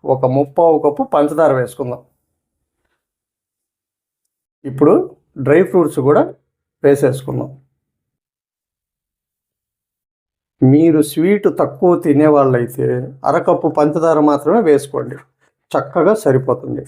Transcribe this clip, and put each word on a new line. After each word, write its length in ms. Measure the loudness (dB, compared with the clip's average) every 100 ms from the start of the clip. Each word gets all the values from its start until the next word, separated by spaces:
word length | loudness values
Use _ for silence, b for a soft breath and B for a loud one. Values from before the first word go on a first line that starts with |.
| -4
ఒక 120 | -2 0 -2
ముప్పావు 420 | -2 0 2 2
కప్పు 200 | 0 -2 -2
పంచదార 380 | 0 0 0 0 0
వేసుకుందాం. 420 | -4 -8 -10 -10 _ _ _ _ _ _ _ _ _ _ _ _ _ _ _ _ _ _ _ _ _ _ _ _ _ _ -14
ఇప్పుడు 240 | 0 2 2 0 -12 _ -10 0
డ్రై 120 | 2 2
ఫ్రూట్స్ 280 | 2 0 0 0
కూడా 160 | 2 0 -6 _ _ _ _ 0
వేసేసుకుందాం. 640 | 2 0 -2 -8 -8 -8 -14 _ _ _ _ _ _ _ _ _ _ _ _ _ _ _ _ _ _ _ _ _ _ _ _ _ _ _ _ _ _
మీరు 400 | 2 4 4 2 0
స్వీట్ 360 | -2 0 0 0 -2
తక్కువ 320 | -6 0 0 0 0
తినేవాళ్ళైతే 840 | 2 4 4 2 0 -4 -4 -4 -4 -8 -8 -4
అరకప్పు 400 | -2 0 0 0 0
పంచదార 420 | 0 0 0 2 2
మాత్రమే 320 | 0 0 0 2
వేసుకోండి, 500 | 0 0 -10 -10 -14 _ _ _ _ _ -6
చక్కగా 400 | -4 0 0 0
సరిపోతుంది. 640 | 0 0 0 -6 -4 -10